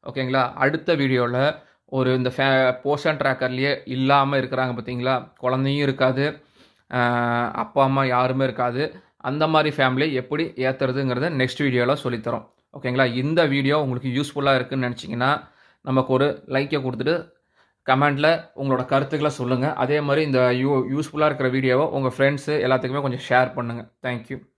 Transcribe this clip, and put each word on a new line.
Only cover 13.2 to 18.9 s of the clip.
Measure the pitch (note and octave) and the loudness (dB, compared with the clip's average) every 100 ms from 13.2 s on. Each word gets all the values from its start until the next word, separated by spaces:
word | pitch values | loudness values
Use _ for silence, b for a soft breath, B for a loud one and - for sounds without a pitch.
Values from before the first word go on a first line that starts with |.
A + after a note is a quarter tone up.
| C#3 E3 D#3 | 0 2 2
வீடியோ | C#3 C3+ D3+ | 2 2 0
உங்களுக்கு | C#3 B2 C3 | 0 -4 -2
யூஸ்ஃபுல்லா | B2+ D3 C#3+ C#3 C3 | -2 -4 -2 0 0
இருக்குன்னு | B2 C3+ B2 | 0 -4 -4
நினைச்சீங்கன்னா, | B2 - A#2+ B2+ D3 b b b b | -6 -8 -2 0 0 b b b b
நமக்கு | - C3 C3 | -2 0 2
ஒரு | C3 C#3+ - - | 2 0 -2 -4
லைக்கை | C3+ C#3 D3 | -4 -2 -2
கொடுத்துட்டு | C3 A#2 B2+ E3+ - _ _ _ _ _ - | -4 -4 -2 -2 -4 _ _ _ _ _ 0
கமெண்ட்ல | C3+ D3 C#3 D3+ E3 - - | 2 2 4 2 2 -4 -8
உங்களோட | C#3 B2+ | -2 -2
கருத்துக்களை | B2+ | 2